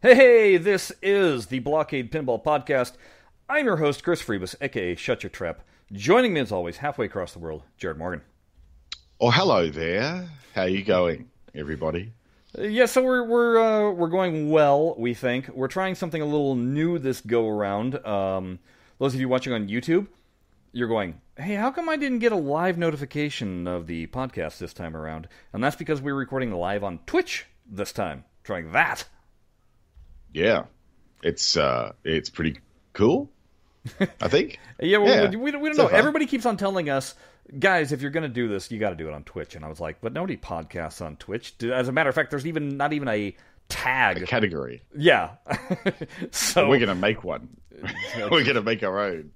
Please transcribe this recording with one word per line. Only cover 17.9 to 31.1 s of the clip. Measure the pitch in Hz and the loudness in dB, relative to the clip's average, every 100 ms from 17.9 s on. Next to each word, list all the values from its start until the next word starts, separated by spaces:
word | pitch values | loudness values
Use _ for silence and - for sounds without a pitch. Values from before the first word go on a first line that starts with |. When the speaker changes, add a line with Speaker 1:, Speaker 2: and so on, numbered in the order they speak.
| 131 - | -6 -4
Speaker 1:
Um, | 101 98 95 95 90 _ _ _ _ | -2 0 -2 -6 -12 _ _ _ _
those | 135 | -2
of | 131 | 0
you | 127 | 0
watching | 127 131 | 0 0
on | 120 101 | -4 -2
YouTube, | 113 123 170 202 _ _ _ _ _ _ | -4 2 0 0 _ _ _ _ _ _
you're | 120 120 | -6 -2
going, | 113 92 78 _ - | -2 -2 -8 _ -12
"Hey, | 165 202 | -6 -2
how | 240 | -2
come | 269 330 | -4 -4
I | 311 | -2
didn't | 285 247 | -2 0
get | 233 | 2
a | 208 | 2
live | 139 151 180 170 | 0 0 0 0
notification | 170 151 139 147 147 - 104 90 87 | -2 -2 -6 -4 -6 -4 -6 -6 -6
of | 90 85 | -6 -6
the | 82 82 | -8 -8
podcast | 127 131 - 78 - | -8 -8 -6 -8 -8
this | 85 | -14
time | - 85 80 | -10 -10 -10
around?" | 78 80 82 - _ | -10 -12 -14 -20 _
And | 98 | -4
that's | 131 - | -4 -4
because | 160 147 | -6 -4
we're | 139 | -4
recording | 139 127 135 123 | -6 -4 -4 -4
live | 90 90 101 | -4 -2 -4
on | 98 85 - | -4 -8 -2
Twitch | 339 359 - - _ _ | -2 -2 -8 -12 _ _
this | - 98 | -8 -8
time. | - 95 69 - _ | -6 -6 -8 -16 _
Trying | - 95 80 | -10 -8 -2
that. | 104 165 - - _ _ _ _ _ _ _ _ - - - - | 0 0 -2 -12 _ _ _ _ _ _ _ _ -20 -20 -20 -14
Speaker 2:
Yeah. | - 95 95 - _ _ _ _ | 0 2 2 -2 _ _ _ _